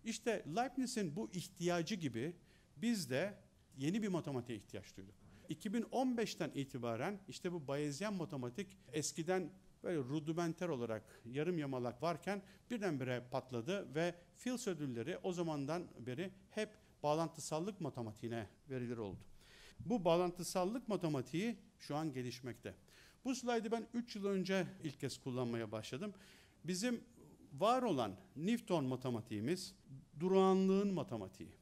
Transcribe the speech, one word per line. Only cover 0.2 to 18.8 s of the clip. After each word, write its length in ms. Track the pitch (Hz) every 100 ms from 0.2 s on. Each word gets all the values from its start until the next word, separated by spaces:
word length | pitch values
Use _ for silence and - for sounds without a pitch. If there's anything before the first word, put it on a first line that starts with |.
| 240 214 - 175
Leibniz'in 600 | 262 262 247 226 185 151
bu 140 | 220
ihtiyacı 640 | 180 - - 170 175 165 208
gibi 400 | 151 113 143 175 - - - -
biz 320 | 220 220 139
de 280 | 127 190 196 - - - 139
yeni 240 | 139 214
bir 40 | 208
matematiğe 500 | 175 151 131 120 110
ihtiyaç 400 | - 101 - -
duyduk. 180 | 98 - - - -
İki 240 | 156 220
bin 80 | 233
on 360 | 208 233 262 233
beşten 340 | 214 - 156 139
itibaren 640 | 139 131 117 113 156 208 -
işte 240 | - 180
bu 160 | 175 135
Bayezyen 460 | 139 151 139 208
matematik 640 | 190 156 143 120 123 196 - -
eskiden 580 | 160 143 - 160 185 165 - - -
böyle 140 | - 170
rudimenter 720 | 123 156 151 165 170 165 180
olarak 520 | 135 117 110 - - 113
yarım 320 | 131 165 175
yamalak 460 | 143 127 120 117
varken 380 | 170 165 - 202 - - -
birdenbire 520 | 240 196 139 127 123 117
patladı 640 | 139 - 120 117 196 123 139
ve 200 | 175 175 - -
Fields 320 | 247 247 202
ödülleri 500 | 170 143 117 117 185
o 160 | 190
zamandan 540 | 175 165 151 139 170 - -
beri 320 | 120 127 190 190 -
hep 180 | - 214 - - -
bağlantısallık 800 | 147 151 160 - - 156 185 196
matematiğine 680 | 151 127 110 101 117 120 104 - -
verilir 280 | 131